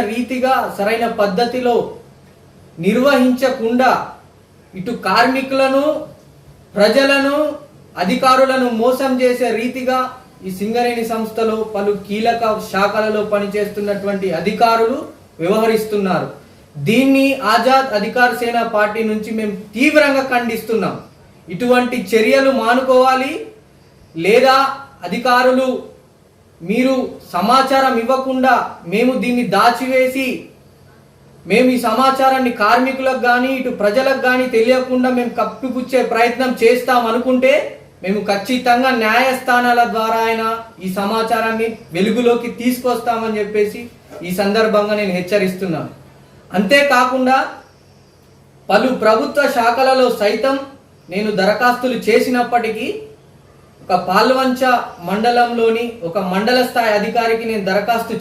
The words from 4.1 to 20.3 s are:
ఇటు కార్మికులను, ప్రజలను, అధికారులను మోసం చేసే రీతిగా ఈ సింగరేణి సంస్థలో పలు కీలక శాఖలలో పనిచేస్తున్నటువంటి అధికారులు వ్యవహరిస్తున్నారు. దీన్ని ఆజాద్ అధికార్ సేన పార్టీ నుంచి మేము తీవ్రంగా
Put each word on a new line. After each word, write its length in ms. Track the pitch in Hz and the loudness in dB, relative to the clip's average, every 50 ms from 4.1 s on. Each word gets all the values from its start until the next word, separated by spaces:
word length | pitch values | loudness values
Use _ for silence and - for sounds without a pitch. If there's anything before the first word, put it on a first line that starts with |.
| - - - - _ - _ _ _ - - _ - | -14 -20 -20 -20 _ -20 _ _ _ -20 -20 _ -12
ఇటు 180 | 190 185 240 233 - - 190 | -10 -8 -6 -6 -4 -2 0
కార్మికులను, 760 | 196 226 254 254 262 269 262 269 269 269 269 262 269 277 294 302 294 - - - - - - - - - - - - - - _ - | 2 4 4 2 2 -2 -2 -2 0 0 0 2 2 2 0 0 -2 -4 -6 -12 -18 -20 -20 -20 -20 -20 -20 -20 -20 -20 -20 _ 0
ప్రజలను, 600 | 202 202 220 220 277 277 277 277 277 269 277 285 302 302 294 285 - - - - - - - - 160 180 | 2 2 4 4 4 4 4 2 2 2 0 0 0 -2 -2 -4 -8 -16 -20 -20 -20 -20 -18 -8 -4 -2
అధికారులను 680 | 190 254 254 269 262 262 262 269 254 262 262 247 240 233 220 226 | -2 0 2 4 4 4 4 4 4 2 0 0 0 0 0 2
మోసం 300 | 254 254 262 269 262 254 254 254 | 2 2 2 0 0 0 2 2
చేసే 260 | 247 247 247 254 233 226 220 | 2 2 2 -2 -2 -2 -2
రీతిగా 400 | 233 247 - 262 247 254 262 254 254 - - - - - - - 185 | -4 -4 -4 -4 -4 -2 -2 -2 -2 -4 -8 -14 -20 -20 -20 -14 -12
ఈ 40 | 190 185 185 | -10 -8 -6
సింగరేణి 480 | 202 220 233 240 240 240 240 233 220 233 226 | -6 -4 -2 0 0 0 -2 -2 -4 -4 -4
సంస్థలో 440 | 220 220 190 - 226 220 220 220 220 214 - - | -4 -4 -6 -4 -2 -2 -2 0 -2 -4 -4 -4
పలు 180 | 196 202 208 202 190 - - | -4 -2 -2 -2 -4 -4 -6
కీలక 480 | 202 220 226 233 233 233 233 214 208 - - - 190 | -4 -2 0 0 0 0 0 -2 -2 -2 -6 -6 -2
శాఖలలో 500 | 190 202 208 214 214 214 214 214 214 202 - 208 | 0 0 0 0 0 -2 0 0 -2 -2 0 -2
పనిచేస్తున్నటువంటి 920 | 202 202 196 202 208 202 196 - 208 202 208 202 185 196 202 196 190 190 185 160 165 | -2 -2 -2 -2 -4 -4 -4 -4 -6 -4 -4 -4 -4 -2 -4 -4 -2 -2 -2 -4 -2
అధికారులు 580 | - 208 - 190 233 226 226 226 226 226 269 311 330 - - - - - _ - 165 | -2 -2 0 2 2 2 4 2 2 0 0 -4 -6 -10 -16 -20 -20 -20 _ -6 -2
వ్యవహరిస్తున్నారు. 840 | 180 214 220 226 226 220 202 - - 208 202 190 185 175 151 135 - - - - - - - - _ - 147 143 180 | 0 2 2 2 2 2 0 -2 -2 -2 -2 0 0 -2 -2 -4 -6 -12 -16 -20 -20 -20 -20 -20 _ -12 -6 -2 2
దీన్ని 360 | 226 254 269 269 269 269 269 277 269 262 - 208 220 | 2 4 4 4 4 4 4 2 0 -2 0 2 2
ఆజాద్ 360 | 233 - 254 262 269 262 208 208 202 | 2 4 4 4 4 2 2 -2 -2
అధికార్ 360 | 208 226 - 247 240 240 226 - | -4 -2 0 2 2 2 2 -2
సేన 180 | 233 233 233 233 226 - 214 | -4 -2 0 -2 -2 0 0
పార్టీ 260 | 208 208 202 214 226 220 214 | 0 0 0 0 -2 -2 -2
నుంచి 200 | 214 214 196 240 220 220 | -2 -4 -6 -6 -6 -4
మేము 160 | 214 208 190 185 - - - | -4 -4 -6 -8 -12 -10 -4
తీవ్రంగా 480 | 220 277 302 302 302 285 277 269 269 262 262 | 0 0 4 4 4 4 4 2 0 0 0